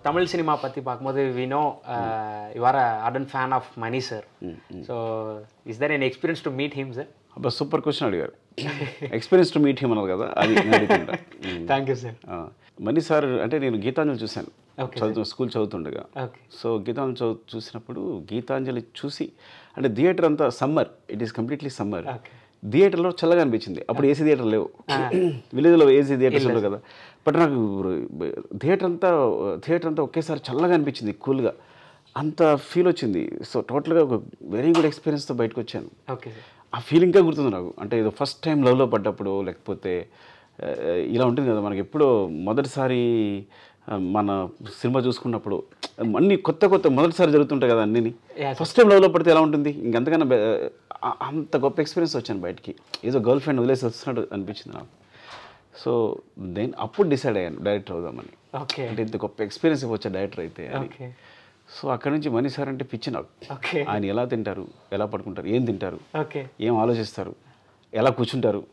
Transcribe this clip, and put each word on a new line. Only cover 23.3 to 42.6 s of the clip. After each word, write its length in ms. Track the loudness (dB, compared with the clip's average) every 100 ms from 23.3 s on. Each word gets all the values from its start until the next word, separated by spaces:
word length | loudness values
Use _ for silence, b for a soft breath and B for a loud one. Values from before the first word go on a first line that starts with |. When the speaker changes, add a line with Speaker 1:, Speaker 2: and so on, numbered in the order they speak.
| 4
Speaker 2:
అనిపించింది. 400 | 4 0 -4 -10
అప్పుడు 260 | -4 2 2
Speaker 1:
ఓకే. 40 |
Speaker 2:
ఏసీ 120 | 4
థియేటర్ 240 | 4 4 4
లేవు. 220 | 0 -2 -8 -4
Speaker 1:
ఆ. 200 | -2 0
Speaker 2:
<clears throat> 420 | 0 0 -2 -6
విలేజ్లో 360 | 4 6 8 8
ఏసీ 260 | 8 4 2
థియేటర్స్ 300 | 4 4 2
Speaker 1:
లేదు, 120 | 2
Speaker 2:
ఉండవు 140 | 0
Speaker 1:
sir. 80 | -4
Speaker 2:
కదా. 20 | B B B B 0
But 100 | 4
నాకు 440 | 4 4 0 0 -2 -4 -6 -8 -8 -8 -10 -4
థియేటర్ 260 | 0 0
అంతా, 240 | 0 0 2 4 2 0 -2 -6 -2
థియేటర్ 200 | -2 0
అంతా 160 | -2
ఒకేసారి 380 | -2 -4 -4 -6 -4
చల్లగా 240 | 0 4
అనిపించింది, 380 | 4 2 -4 -6
కూల్గా. 400 | -6 -2 0 0 -4 b b b b b -6
అంత 400 | -6 4 4 4
ఫీల్ 320 | 0 2 2
వచ్చింది. 500 | 2 -2 -2 -4 -8
So, 180 | -6 -6
టోటల్గా 440 | -2 -4 2 4
ఒక 100 | 4 0 -4 -18
very 280 | -6 0 4
good 140 | 4 2
ఎక్స్పీరియన్స్‌తో 480 | 0 -4 -4 -4
బయటకు 260 | -2 -2 -2
వచ్చాను. 520 | -8 -10 -12 _ -14
Speaker 1:
ఓకే, 180 | -12 -12
sir. 80 | -18 B B _
Speaker 2:
ఆ 40 | -10
ఫీల్ 260 | 2 4
ఇంకా 160 | 6 6
గుర్తుంది 300 | 6 2 -2
నాకు. 240 | -2 -8 -10
అంటే 200 | -4 0
ఏదో 120 | 0
ఫస్ట్ 320 | -2 -6 -4
టైమ్ 220 | -2 2
లవ్లో 220 | 4 4 4
పడ్డప్పుడు, 560 | 2 0 -4 -4 -4
లేకపోతే, 680 | -4 -8 -10 -6 -4 -4 -6 b b b b -10
ఆ, 40 | -8 -4 -2
ఇలా 340 | -2 0 2
ఉంటుంది 260 | 2 2 0
కదా, 100 | 0
మనకి 180 | -2 -4
ఎప్పుడో 500 | -6 2 4 4 2
మొదటిసారి, 1160 | -4 -2 -2